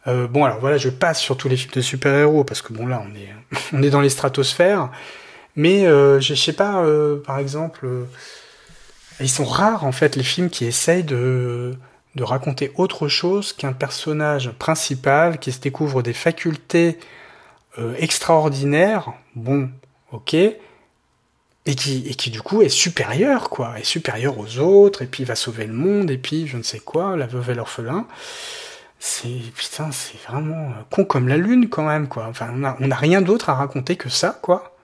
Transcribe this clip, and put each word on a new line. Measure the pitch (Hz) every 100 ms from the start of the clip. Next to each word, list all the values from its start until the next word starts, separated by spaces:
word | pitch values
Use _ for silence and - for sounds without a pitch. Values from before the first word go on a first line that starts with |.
| -
Euh, | 123 123
bon, | 135 139
alors | 110
voilà, | 135 147
je | 131
passe | 127 175 156
sur | - 131
tous | 135
les | 127
films | -
de | 131
super-héros, | 127 131 143 139 151 151
parce | 131 135
que | -
bon, | 110 123
là, | 120 101
on |
est, | 101 101 107 _
<laughs> | - -
on | 139
est | 143
dans | 143
les | 139
stratosphères. | 131 139 135 135 - 180 202 127 - - - - - - -
Mais, | 160 196 185
euh, | 143 139 139
je, | 135
je | 143
sais | -
pas, | 156 202 196
euh, | 160 151 147 143
par | 139 139
exemple, | 139 147 160 -
euh, | 131 123 123 - - - - - - - - - - -
ils | 131
sont | -
rares, | 131 - 202 220
en | 143
fait, | 127 151
les | 139
films | 127 - 175
qui | -
essayent | 117 113 - 180
de, | 160 123 127 127 123 120 123 131 - _ _
de | -
raconter | 120 127 143 131 139 -
autre | 185 - 147
chose | - 175 202 202
qu'un | - 139
personnage | 127 147 - 156 151 151 147 127
principal | - - 156 - 131 143 143 170 160
qui | -
se | 127
découvre | 139 131 151 131
des | 120
facultés, | 117 170 165 170 156 - 170 170 160 - - - - - _ _ -
euh, | 117 127
extraordinaires, | 160 - - 160 156 139 139 151 196 214 127 - _
bon, | 120 113 139 131 - _ _ _
ok, | - -
et | 156 202 214 - _ _ _ _ _ _ _ _ _ -
qui, | 131 139 131 127
et |
qui, | 123 120
du | 110
coup, | - 208
est | 170
supérieur, | - 175 165 127 127 262 262 -
quoi, | - 117 117
est |
supérieur | 110 165 165 110 139 120
aux | 107 120
autres, | 165 202 202 196
et | 131
puis | -
il | 123
va |
sauver | 113 - 110 110
le |
monde, | 113 180 208 180
et | 127
puis | 127 151 156
je | 127
ne |
sais | - 110
quoi, | - 160 190 180
la | 120
veuve | 123 120
et |
l'orphelin. | 120 113 - 117 170 233 - - - - - - - - _
C'est, | - - 120 123 117 -
putain, | - - 156
c'est | 131 - 104 -
vraiment, | 135 156 160 147
euh, | 110 -
con | -
comme | 196 135 127
la | 147
lune, | 196 247 226
quand | - 156
même, | 151 139
quoi. | 120 110
Enfin, | 123 117
on | 123
a, | 139 127
on | 135
a | 127
rien | 147 190
d'autre | 180 226 -
à |
raconter | 131 139 139 131 180
que | 131
ça, | - 175 -
quoi. | - 180 - _